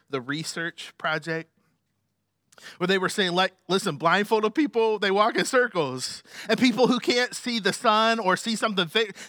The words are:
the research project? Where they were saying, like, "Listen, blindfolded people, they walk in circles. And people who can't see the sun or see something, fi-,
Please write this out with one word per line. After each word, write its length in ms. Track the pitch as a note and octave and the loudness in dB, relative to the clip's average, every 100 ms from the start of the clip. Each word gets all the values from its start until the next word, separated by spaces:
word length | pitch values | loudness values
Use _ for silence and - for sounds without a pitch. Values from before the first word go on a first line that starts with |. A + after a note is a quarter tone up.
| - | -8
the 100 | C3+ | -6
research 720 | B2 D3 - - E3+ - - - | -4 -6 -6 -8 -8 -10 -18 -6
project? 520 | E3 D#3 D#3+ D#3+ - _ _ _ _ _ _ _ _ _ _ - - - | -4 -4 -4 -6 -8 _ _ _ _ _ _ _ _ _ _ -20 -18 -6
Where 100 | F3 | 0
they 100 | F#3+ | 0
were 120 | F3+ | 0
saying, 240 | - F3+ | 0 0
like, 200 | F3 F#3+ _ - | 2 0 _ -2
"Listen, 300 | F#3+ G3 C#3+ | -2 -2 0
blindfolded 580 | E3 F#3 G#3 A3 G#3+ - | 2 2 2 2 0 0
people, 420 | C#4+ A#3 A3+ G#3 | 0 2 0 0
they 140 | G3 | 0
walk 240 | G3 A3 A#3 | 2 2 2
in 100 | - | 0
circles. 800 | B3+ B3 F3 C#3 B2+ - - - - - | 2 2 0 -2 -4 -10 -12 -18 -10 -2
And 120 | - | 2
people 280 | B3 A#3 A#3+ | 2 4 4
who 120 | B3 | 2
can't 360 | - B3 B3 F#3+ | 0 0 -2 -4
see 240 | B3 A#3 | -6 -2
the 140 | F#3+ | -2
sun 460 | - A#3 G#3+ A3+ A3+ | 0 2 4 4 2
or 180 | F#3+ F3+ | 0 0
see 180 | A#3 A3 | -2 -2
something, 320 | A3+ F#3+ E3 | -2 -2 -2
fi-, 240 | G#3+ G#3+ - | 0 -2 -6